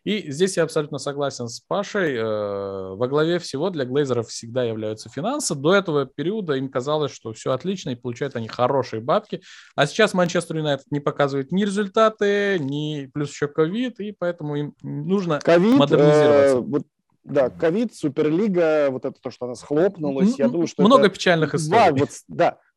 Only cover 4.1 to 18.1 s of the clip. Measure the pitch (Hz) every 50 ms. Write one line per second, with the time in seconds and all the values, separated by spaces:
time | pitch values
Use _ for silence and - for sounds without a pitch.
4.1 | 123 117 110 - - - - 117 117 131 123 117 110 110 107 107 110 - - 113
5.1 | - - 156 226 277 302 - - 170 139 131 156 190 202 190 175 151 143 139 135
6.1 | _ - 147 170 214 220 196 156 139 135 135 131 - 131 123 143 151 156 151 135
7.1 | - - _ 113 110 - - 139 131 127 - 180 202 190 - - 123 120 - 127
8.1 | 120 - 147 135 - 120 113 107 - - 123 127 139 135 120 - - 110 113 135
9.1 | 165 208 214 _ - 165 - - - - - - _ - 143 147 - - 220 196
10.1 | 202 185 180 170 - 180 165 - 165 160 151 151 143 135 - _ 147 147 143 156
11.1 | 147 - 143 139 135 139 135 135 175 190 208 208 190 208 214 196 - 226 220 220
12.1 | 220 - 208 202 202 202 202 202 196 180 143 135 139 147 151 151 151 147 135 123
13.1 | _ 147 147 147 - - 147 143 147 - 160 160 185 233 254 247 - - 196 214
14.1 | 208 - 180 175 170 170 156 147 147 147 147 143 - _ - 143 143 143 147 165
15.1 | 190 202 185 170 151 143 - - 170 175 180 220 247 277 143 139 160 - 147 151
16.1 | 151 151 147 147 147 143 139 139 135 127 - - 139 147 143 - _ _ _ _
17.1 | _ _ _ - - 143 131 123 - - - 165 165 214 247 214 - - - 151